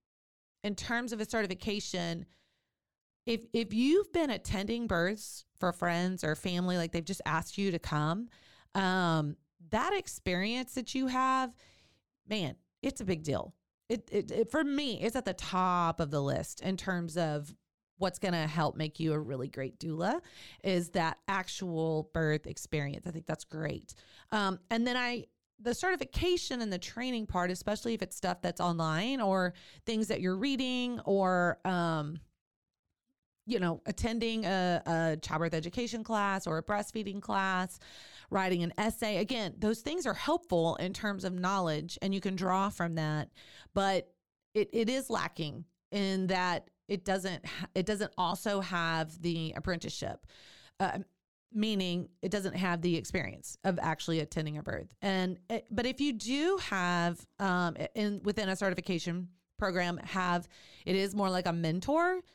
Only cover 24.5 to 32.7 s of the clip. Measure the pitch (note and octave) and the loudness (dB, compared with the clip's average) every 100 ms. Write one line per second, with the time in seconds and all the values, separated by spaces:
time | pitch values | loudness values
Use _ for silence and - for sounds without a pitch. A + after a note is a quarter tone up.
24.5 | F#3 - A#3 A#3+ B3 B3 A#3+ - _ _ | -2 -2 0 2 2 0 -4 -8 _ _
25.5 | - A3+ A#3+ F4+ F4+ - - F4 F4+ - | -6 -4 0 2 0 0 0 2 2 0
26.5 | B3+ A3+ F3+ - - B3+ A#3+ G#3+ F3+ F3+ | -2 -2 -2 -4 -6 -2 -2 -2 0 0
27.5 | F3+ - G#3 A#3 A3+ F3+ - F#3 F3+ F3 | 0 -2 -2 0 -2 -4 -2 -2 0 -2
28.5 | F3 F3 E3 D#3+ D#3 A3 C4+ G3+ F#3+ F3+ | 0 2 2 2 2 0 0 2 4 2
29.5 | F3+ - - - A3 A3 A3 F#3 F#3+ C4+ | -2 -14 -12 -2 0 0 0 0 2 2
30.5 | C4+ B3+ B3+ B3 A#3 - G3 F#3 F3+ F3 | 2 2 0 -2 -2 2 4 6 6 4
31.5 | - F#3+ F3+ E3+ D#3+ D3 E3 - _ _ | 2 0 2 2 0 -2 -6 -12 _ _
32.5 | _ _ | _ _